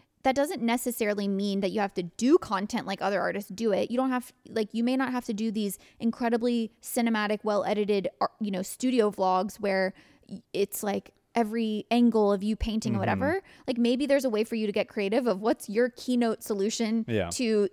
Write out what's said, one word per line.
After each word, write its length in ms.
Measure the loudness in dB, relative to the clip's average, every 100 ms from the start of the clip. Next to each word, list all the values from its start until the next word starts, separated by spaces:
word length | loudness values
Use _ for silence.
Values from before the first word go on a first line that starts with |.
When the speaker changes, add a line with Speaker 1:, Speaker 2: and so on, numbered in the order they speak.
| _ _
Speaker 1:
that 120 | 0 2
doesn't 260 | 0 -2
necessarily 640 | -2 0 -2 -2 -2 0 -2
mean 320 | -2 -2 0
that 100 | -2
you 80 | -2
have 140 | -4 -4
to 80 |
do 340 | -8 0 4 4
content 480 | 4 -4 -2 -6 -6
like 160 | -4
other 200 | -2 0
artists 280 | -2 -4 -8
do 220 | -4 0
it. 180 | 0 0
You 80 | 0
don't 120 | 0
have, 200 | -2 -6 _ -8
like, 240 | -4 -4
you 100 | -2
may 120 | 0 0
not 140 | 0
have 140 | -4 -4
to 80 |
do 160 | -4 -2
these 300 | -2 -4 -6 -16 -4
incredibly 720 | -4 0 0 0 0 0 -4 _
cinematic, 580 | -6 -2 0 0 0 -2
well-edited, 640 | 0 0 0 -2 2 0 0 -2
ar-, 100 | -4 -2
you 120 | -4
know, 100 | -4
studio 480 | -6 -4 0 2 2
vlogs 500 | 2 2 2 0 -4
where 340 | -2 0 0 -4 -20 _ -18
y-, 140 | -18 _
it's, 300 | -4 -4 -2
like, 280 | -4 -4 -8 _ _
every 540 | -2 0 0 -2 -2 0
angle 420 | 4 6 6 4
of 120 | 2
you 120 | 0 -2
painting 360 | -2 -2 -2
or 20 | 0
Speaker 2:
Mm-hmm. 40 |
Speaker 1:
whatever. 420 | 0 0 0 -2 -4 -14 -6
Like, 140 | 0
maybe 260 | 2 2 2
there's 200 | 2 2
a 40 |
way 140 | 0
for 100 | 0
you 140 | 0 0
to 40 |
get 160 | 0 -2
creative 360 | -2 0 2 2
of 160 | 0
what's 260 | 0 -2 -2
your 200 | 0 0
keynote 540 | -2 -2 2 2 0
solution 600 | -4 0 0 0 -2 -2 0
Speaker 2:
Yeah. 220 | 0 0
Speaker 1:
to 380 | -2 0 2 2